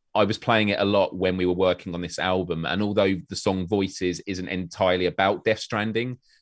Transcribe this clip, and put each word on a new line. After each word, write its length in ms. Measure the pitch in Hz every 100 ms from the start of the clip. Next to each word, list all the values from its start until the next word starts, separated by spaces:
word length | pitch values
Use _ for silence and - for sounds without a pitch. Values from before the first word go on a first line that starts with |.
| _ 107
I 80 |
was 140 | 104 110
playing 320 | - 113 104
it 100 | -
a 60 | 101
lot 280 | 101 92
when 220 | 90 92 92
we 100 | 90
were 80 |
working 400 | 90 92 87 92
on 60 | 85
this 200 | 87 -
album. 460 | 90 92 87 82 78
And 160 | 90
although 340 | 104 104 98 95 -
the 80 | 95
song 320 | - 95 90
Voices 540 | 104 95 - 92 87
isn't 260 | - 92 92
entirely 600 | 92 87 - 95 92 90
about 360 | 82 98 98
Death 160 | - 107
Stranding, 600 | - 110 107 113 123 123 _ _